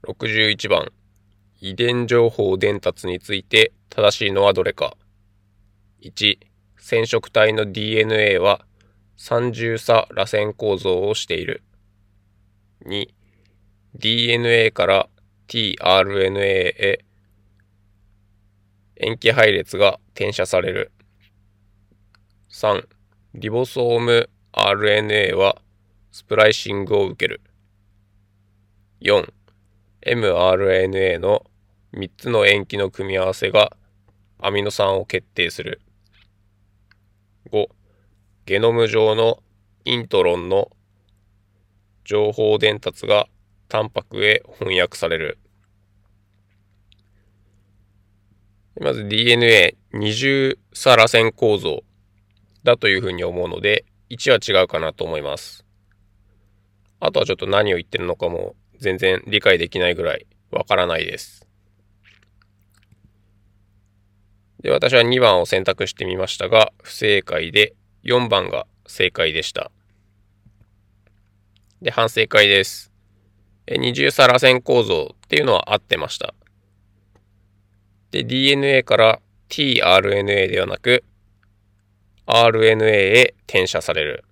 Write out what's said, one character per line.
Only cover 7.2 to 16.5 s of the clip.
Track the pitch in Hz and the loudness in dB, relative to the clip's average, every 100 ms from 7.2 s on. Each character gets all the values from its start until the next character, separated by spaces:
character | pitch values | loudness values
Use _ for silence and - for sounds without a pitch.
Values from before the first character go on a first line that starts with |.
| - | -2
体 | 117 110 | 2 2
の | 110 104 | 2 -6
デ | 95 | -6
ィ | 107 | -4
ー | 110 | -2
エ | |
ヌ | 110 | 0
エ | 110 107 92 | 0 2 2
ー | |
は | 95 95 _ _ _ _ _ _ | 2 0 _ _ _ _ _ _
三 | - 120 123 | -6 -4 -4
重 | 110 117 113 | -6 -6 -6
差 | - 117 - | 2 2 2
螺 | - 98 | -6 -2
旋 | 110 104 | -2 -4
構 | 104 107 95 | -6 -4 -2
造 | 98 90 101 | -2 -2 -2
を | 107 | -4
し | - | -6
て | |
い | 82 | -6
る。 | 85 - _ _ _ _ _ _ _ _ _ _ _ _ | -6 -10 _ _ _ _ _ _ _ _ _ _ _ _
二、 | - 101 - _ _ _ _ _ _ _ _ 123 | -12 -10 -10 _ _ _ _ _ _ _ _ -8
デ | 110 | -4
ィ | 117 117 | -2 0
ー | |
エ | 117 | 0
ヌ | 120 | 2
エ | 117 110 | 2 2
ー | |
か | - 90 | 0 0
ら | 98 - _ _ _ _ | 2 0 _ _ _ _
テ | 117 | -6
ィ | 104 - | -6 -2
ー | |
ア | 87 95 | 2 4
ー | |
ル | 95 101 | 2 0
エ | 95 | -2
ヌ | 98 | 0
エ | 98 | 0